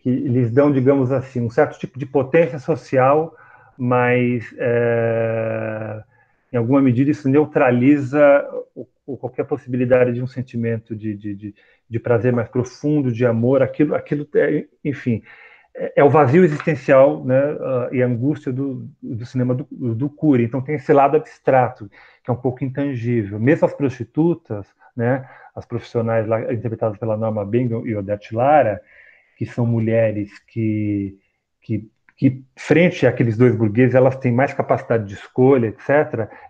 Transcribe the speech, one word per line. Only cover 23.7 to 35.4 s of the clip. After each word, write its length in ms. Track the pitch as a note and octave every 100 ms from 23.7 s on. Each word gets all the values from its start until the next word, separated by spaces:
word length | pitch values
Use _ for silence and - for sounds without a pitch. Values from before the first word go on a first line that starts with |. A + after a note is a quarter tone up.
prostitutas, 920 | - C#3 - A#2 - E3 D#3+ - G#2+ F#2+ _ _ -
né, 320 | A#2 C3+ C3 - -
as 100 | -
profissionais 600 | - A#2 - A#2+ A2+ A2+ G#2+
lá, 260 | A2+ B2+
interpretadas 460 | A#2+ A2+ A2 A2+ G#2
pela 180 | A2+ G#2+
Norma 280 | A2 G#2+
Bengal 420 | G2+ A#2 B2+ A2+ B2+
e 80 |
Odete 400 | G#2 G2 G2+ -
Lara, 460 | A2 C3 D3+ A2+ F#2+ _ - - _ _ -
que 100 | A#2
são 180 | -
mulheres 760 | A#2 A#2 A2 A2+ A2+ G#2 G2+ -
que, 760 | _ A#2 A2 G#2+ G#2 G2+ G2 G2 _ _ _ _
que, 260 | - G#2+ - _ _
que, 300 | - C3+ B2+ -
frente 520 | - - D3+ F3 - B2+
àqueles 320 | - A#2 G#2+
dois 160 | B2+ A2
burgueses, 380 | A2 G#2 B2+
elas 220 | B2+ B2+ B2+
têm 140 | B2
mais 220 | A#2+ C#3
capacidade 540 | - - B2+ - A2+ G2+
de 80 |
escolha, 540 | G#2 - -